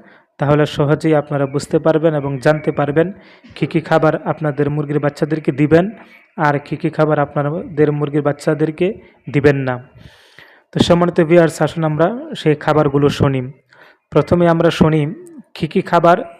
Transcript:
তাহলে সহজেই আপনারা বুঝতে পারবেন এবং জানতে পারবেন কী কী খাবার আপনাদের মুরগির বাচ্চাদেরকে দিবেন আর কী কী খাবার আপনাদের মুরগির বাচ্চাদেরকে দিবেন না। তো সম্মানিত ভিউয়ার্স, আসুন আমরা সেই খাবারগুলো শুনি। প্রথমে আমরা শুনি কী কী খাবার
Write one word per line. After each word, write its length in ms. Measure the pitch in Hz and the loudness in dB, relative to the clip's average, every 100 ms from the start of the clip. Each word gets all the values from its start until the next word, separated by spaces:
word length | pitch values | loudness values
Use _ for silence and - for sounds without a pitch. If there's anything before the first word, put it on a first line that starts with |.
| - _ _ - | -18 _ _ -4
তাহলে 280 | 143 151 147 | 0 2 2
সহজেই 480 | - 143 151 160 | 0 0 0 2
আপনারা 320 | 151 143 143 139 | 0 0 -4 -4
বুঝতে 320 | 139 - 160 | -4 -2 -2
পারবেন 360 | 160 156 165 | 2 2 0
এবং 240 | 151 139 139 | -2 -4 -2
জানতে 340 | 151 151 156 | 0 0 -2
পারবেন 400 | 151 143 147 175 - - - - | -4 -2 0 -2 -4 -20 -20 -16
কী 120 | - 147 | -8 -4
কী 140 | 165 | -4
খাবার 340 | - 160 156 156 | 0 2 2 0
আপনাদের 460 | 180 147 151 139 143 | -4 -4 -4 -2 -2
মুরগির 300 | 147 143 147 | -2 -4 -2
বাচ্চাদেরকে 520 | 147 - 151 156 165 | -2 -4 -4 -4 -4
দিবেন 320 | 135 147 160 196 - - - _ - | 0 2 4 2 -6 -20 -20 _ -2
আর 220 | 147 143 | 0 0
কী 180 | - 151 | -4 -6
কী 140 | 160 | -4
খাবার 280 | - 151 151 | 0 0 0
আপনাদের 760 | 143 151 143 165 277 147 147 | -2 -2 -4 -4 -6 0 0
মুরগির 300 | 147 147 147 | 0 -2 -2
বাচ্চাদেরকে 640 | 143 143 - 151 156 156 180 - - _ - | -2 -4 -2 -2 -2 -2 -4 -4 -16 _ -6
দিবেন 240 | 139 147 139 | 2 2 2
না। 180 | 131 123 127 - - _ _ _ - _ _ | -2 -6 -10 -20 -20 _ _ _ -20 _ _
তো 20 | 165 | -2
সম্মানিত 380 | 120 170 175 170 | 2 2 2 2
ভিউয়ার্স, 420 | 156 175 160 - | 4 4 4 2
আসুন 220 | 156 165 | -4 -2
আমরা 220 | 160 151 175 240 320 | -2 0 0 -2 -10
সেই 200 | 220 160 | -4 -2
খাবারগুলো 540 | 147 - 151 147 143 143 | 0 0 2 2 2 0
শুনি। 320 | - 143 135 127 - _ _ - _ _ | 2 0 -2 -6 -14 _ _ -20 _ _
প্রথমে 360 | 156 143 175 170 | 0 2 2 4
আমরা 220 | 165 170 | 4 2
শুনি 320 | - 156 156 147 302 349 311 - | 4 2 2 -2 -6 -16 -20 -18
কী 120 | - 151 | -10 -4
কী 140 | 190 | -4
খাবার 340 | - 175 170 185 - | 0 2 4 4 0